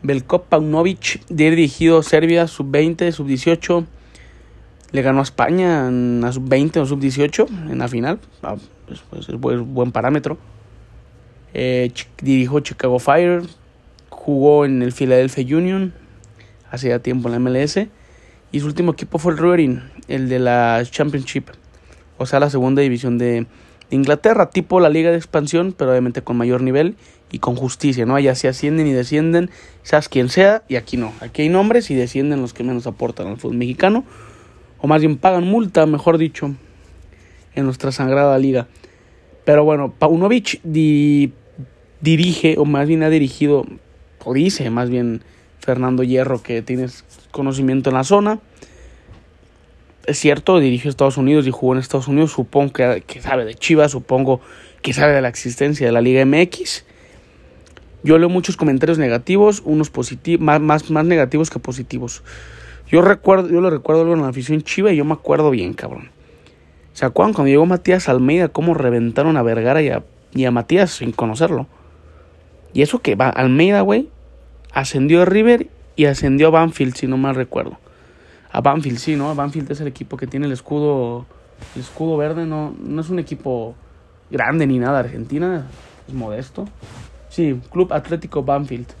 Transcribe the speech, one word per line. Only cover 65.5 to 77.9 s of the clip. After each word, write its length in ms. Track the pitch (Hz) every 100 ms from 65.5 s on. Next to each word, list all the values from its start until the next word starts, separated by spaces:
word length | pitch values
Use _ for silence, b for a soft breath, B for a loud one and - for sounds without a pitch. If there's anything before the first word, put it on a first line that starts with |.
bien, 240 | 127 87 -
cabrón. 340 | - - - _ b b b b b b b
¿Se 120 | - 131
acuerdan 300 | - 202 196
cuando 160 | 139
llegó 160 | 139 165
Matías 420 | 180 175 185 -
Almeida, 380 | 127 127 165 175
cómo 260 | - 170
reventaron 640 | 160 127 120 117 113 151 151
a 60 |
Vergara 400 | 117 113 117 147
y 60 | 147
a, 140 | 123 - _ _
y 120 | - 131
a 60 |
Matías 380 | 120 117 175 185
sin 220 | - 117
conocerlo? 560 | 110 113 113 165 147 131 b b b b b b b b - -
Y 80 | -
eso 180 | 147 247
que 140 | -
va, 160 | 101 127
Almeida, 520 | - 131 131 180 202
güey, 280 | 196 214 302 - - - - - -
ascendió 480 | 131 135 143 139 170
a 40 | 180
River 420 | 196 220 240 - - - -
y 100 | 147
ascendió 420 | 139 143 135 156
a 40 |
Banfield, 440 | 160 165 156 131 123
si 100 | 131
no 120 | 131
mal 180 | 135 131
recuerdo. 420 | 127 - - - b